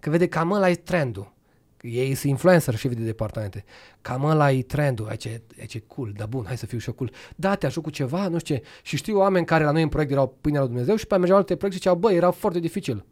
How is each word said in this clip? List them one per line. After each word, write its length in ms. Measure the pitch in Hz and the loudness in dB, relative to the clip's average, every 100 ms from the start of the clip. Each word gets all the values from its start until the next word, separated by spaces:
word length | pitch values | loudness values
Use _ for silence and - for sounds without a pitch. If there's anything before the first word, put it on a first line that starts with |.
Că 100 | - | 0
vede, 160 | 165 175 | 2 2
cam 260 | 160 165 | 0 0
ăla 180 | 208 190 | 2 2
e 40 | |
trendul. 580 | 175 - 180 135 98 98 _ _ _ _ _ | 0 -2 -2 -2 -6 -14 _ _ _ _ _
Ei 340 | 117 117 135 | -8 -2 -2
sunt 160 | 135 143 | 0 0
influencer, 440 | 139 180 180 - 110 | 2 6 4 4 -2
șefii 200 | 135 120 | -2 -4
de 60 | |
departamente. 600 | 113 110 107 - 104 101 - - - _ | -4 -4 -6 -6 -8 -10 -16 -20 -20 _
„Cam 240 | - 127 | -8 -2
ăla 280 | 147 156 143 | 2 4 4
e 100 | 131 | 2
trendul.” 440 | 123 139 147 120 107 | 0 -2 0 -2 -6
„Ai 80 | 110 | -8
ce, 260 | - 113 - - | -10 -12 -14 -16
ai 60 | 110 | -12
ce 160 | 113 - | -12 -14
cool, 260 | - 117 101 | -10 -10 -8
dar 100 | 104 | -8
bun, 180 | 131 95 | -6 -6
hai 100 | 123 | -8
să 80 | 110 | -6
fiu 120 | 120 | -8
și 100 | - | -6
eu 60 | |
cool.” 160 | 120 123 - - - | -6 -6 -8 -20 -4
„Da, 180 | 185 | -2
te 120 | 196 180 | 0 -2
ajut 160 | 165 | -4
cu 80 | 156 | -8
ceva, 380 | - 135 165 196 | -4 -4 -2 -2
nu 100 | 165 | -2
știu 160 | 160 | -2
ce.” 80 | 139 - - | -4 -4 -20
Și 140 | - 143 | -6 -6
știu 220 | - 202 | 0 2
oameni 280 | 196 185 165 | 4 4 2
care 180 | 165 | 2
la 60 | 151 | 4
noi 120 | 151 | 2
în 60 | 156 | 2
proiect 240 | 147 147 | 0 0
erau 240 | 139 135 - | 2 0 0
pâinea 200 | - 147 | -2 0
lui 80 | 135 | 0
Dumnezeu 280 | 120 123 214 | 0 0 0
și 100 | - | 2
pe 100 | 196 | 2
mergeau 220 | 180 190 | 4 4
alte 180 | 190 175 | 4 -2
proiecte 240 | 202 185 | -2 -2
și 40 | |
ziceau, 100 | - | 0
„Bă, 180 | 180 220 | 2 4
era 180 | 175 175 | 4 4
foarte 280 | 170 214 175 | 2 -2 -2
dificil.” 440 | 165 202 - 107 - | -2 -4 -4 -6 -8